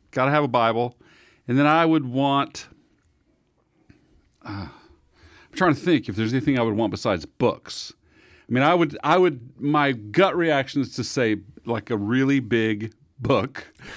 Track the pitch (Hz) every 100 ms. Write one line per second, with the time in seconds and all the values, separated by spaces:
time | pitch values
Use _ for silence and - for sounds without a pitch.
0 | _ - 131 151 143 120 113 113 123 -
1 | _ _ _ _ - 127 147 156 165 160
2 | 127 127 139 139 139 - - _ _ _
3 | _ _ _ _ _ _ _ _ _ _
4 | _ _ _ _ - 101 87 - _ _
5 | _ _ - - _ - 180 139 180 156
6 | - 101 113 127 143 131 113 107 110 92
7 | 117 92 - _ 120 - - - - -
8 | _ _ _ - - 120 143 175 165 -
9 | 143 175 180 139 117 - 143 151 143 120
10 | 104 104 190 156 165 143 135 143 123 -
11 | 120 - 117 104 - - 117 113 - 113
12 | 101 127 135 139 113 117 110 107 107 _
13 | _ _ 117 123 - - - - -